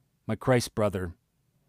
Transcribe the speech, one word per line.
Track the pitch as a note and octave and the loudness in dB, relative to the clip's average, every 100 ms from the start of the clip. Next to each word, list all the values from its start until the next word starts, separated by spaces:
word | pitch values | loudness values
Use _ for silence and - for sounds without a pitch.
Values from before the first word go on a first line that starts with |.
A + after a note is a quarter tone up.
| _ _ - | _ _ -8
my | A2+ | -4
Christ | - B2+ - | 2 2 2
brother, | - G#2 F#2+ F#2 - _ _ _ _ | 0 0 0 -6 -10 _ _ _ _